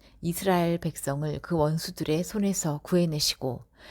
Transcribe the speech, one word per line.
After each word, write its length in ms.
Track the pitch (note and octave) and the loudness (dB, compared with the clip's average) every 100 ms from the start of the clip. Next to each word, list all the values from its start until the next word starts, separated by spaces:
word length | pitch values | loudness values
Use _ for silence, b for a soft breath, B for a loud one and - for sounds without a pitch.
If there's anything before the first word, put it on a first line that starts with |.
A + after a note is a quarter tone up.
| b b | b b
이스라엘 560 | E3+ E3+ G3 F3 E3+ E3+ | -4 -2 2 4 4 2
백성을 640 | D#3+ - - C#3 D3+ D3 | -2 -4 -4 -2 -2 -4
그 160 | - E3+ | -2 2
원수들의 680 | D3+ D#3+ - F3 D#3+ D#3 | 2 2 -4 -6 -2 0
손에서 560 | F3 G#3+ G3 F#3 E3 D3 | 0 0 0 0 -2 -2
구해내시고 840 | - F3+ E3+ D3+ - - C3 A#2+ - B B | 0 2 2 2 -2 -2 -4 -6 -10 B B